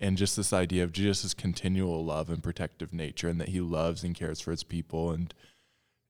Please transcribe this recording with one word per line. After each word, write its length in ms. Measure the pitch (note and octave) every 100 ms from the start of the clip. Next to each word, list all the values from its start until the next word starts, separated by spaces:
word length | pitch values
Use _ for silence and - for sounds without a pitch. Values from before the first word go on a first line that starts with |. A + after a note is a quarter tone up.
and 160 | G2 F#2
just 200 | G2 -
this 160 | F#2+
idea 280 | F#2+ F2 F#2
of 80 | F2
Jesus' 440 | F2+ G2+ F#2+ F#2+
continual 680 | - F#2 - F#2 F#2+ F#2 E2
love 280 | D#2+ D2+ D#2+
and 120 | E2
protective 520 | E2+ - D#2+ - D#2+
nature 340 | E2 D2+ - E2+
and 100 | E2+
that 80 | D#2+
he 100 | F#2
loves 420 | E2+ D#2+ E2 D#2+
and 120 | F2+
cares 260 | E2+ E2 D#2
for 120 | -
his 120 | E2
people, 460 | - E2+ D#2+ E2 E2+
and 240 | E2 E2+ - - _ _ _ _ _